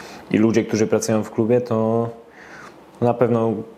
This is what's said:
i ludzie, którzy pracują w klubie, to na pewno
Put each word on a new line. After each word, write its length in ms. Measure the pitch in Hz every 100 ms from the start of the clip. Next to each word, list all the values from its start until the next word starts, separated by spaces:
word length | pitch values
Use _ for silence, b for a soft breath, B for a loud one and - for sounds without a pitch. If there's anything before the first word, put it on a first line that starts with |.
| B B -
i 80 | 104
ludzie, 260 | 113 110
którzy 220 | - 107 110
pracują 360 | 107 113 110
w 60 | 101
klubie, 300 | - 110 123
to 480 | 123 110 110 117 117 - - B B B B B - -
na 140 | 120
pewno 380 | 117 117 117 113 104 -